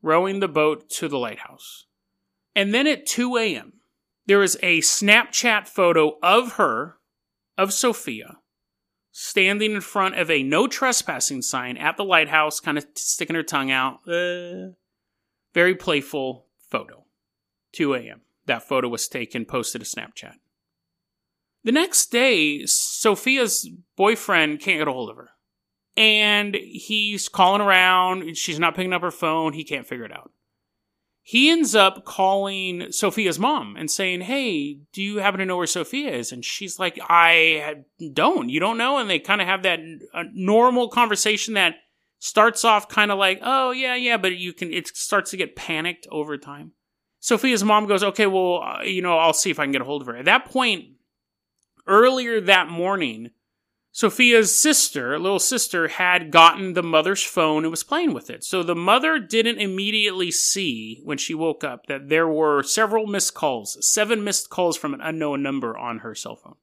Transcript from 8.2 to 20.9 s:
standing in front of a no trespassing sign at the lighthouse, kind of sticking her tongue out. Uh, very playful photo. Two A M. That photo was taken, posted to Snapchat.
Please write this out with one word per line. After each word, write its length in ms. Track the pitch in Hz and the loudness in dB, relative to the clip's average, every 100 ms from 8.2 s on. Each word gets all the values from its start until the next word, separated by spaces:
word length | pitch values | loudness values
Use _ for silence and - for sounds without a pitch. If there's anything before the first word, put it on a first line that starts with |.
| - - _ _ _ _ _ _ _ | -14 -20 _ _ _ _ _ _ _
standing 600 | - - - 190 202 214 | -16 -4 0 2 2 0
in 80 | 208 | -2
front 360 | - 208 190 185 | -4 -2 -2 -2
of 140 | 165 | 0
a 120 | 156 | 0
no 260 | 131 151 254 | 2 2 0
trespassing 760 | - 262 240 - 135 - 135 | 0 0 0 -2 -4 -4 -4
sign 340 | - 131 123 123 | -6 -6 -6 -4
at 200 | 151 170 | -4 -2
the 80 | |
lighthouse, 560 | 196 175 151 160 151 151 | 2 2 4 2 2 -2
kind 180 | - 147 | -4 -4
of 80 | 143 | -6
sticking 400 | - - - 170 | -10 -6 -6 -4
her 80 | 165 | -4
tongue 280 | 160 147 135 | -2 -4 0
out. 300 | 131 131 - - | 0 -2 -6 -6
Uh, 640 | 170 175 175 175 185 185 180 _ _ _ _ _ _ _ | -4 -4 -6 -10 -14 -14 -18 _ _ _ _ _ _ _
very 220 | 170 180 | 2 2
playful 720 | 185 - 147 139 147 131 123 _ _ _ | 2 -2 -4 -2 -6 -6 -10 _ _ _
photo. 340 | 117 - - _ _ _ _ _ _ _ | -8 -8 -20 _ _ _ _ _ _ _
Two 220 | - 147 | -4 -2
A 60 | 127 | -2
M. 200 | 113 113 _ _ - | -6 -20 _ _ -6
That 160 | 117 | -6
photo 260 | - 135 123 | -2 -2 -2
was 200 | 113 - | -4 -8
taken, 360 | 135 117 123 | -8 -8 -8
posted 380 | 113 127 113 120 | -6 -6 -6 -8
to 40 | 107 | -10
Snapchat. 500 | - 110 - - _ _ _ _ _ _ | -12 -12 -18 -20 _ _ _ _ _ _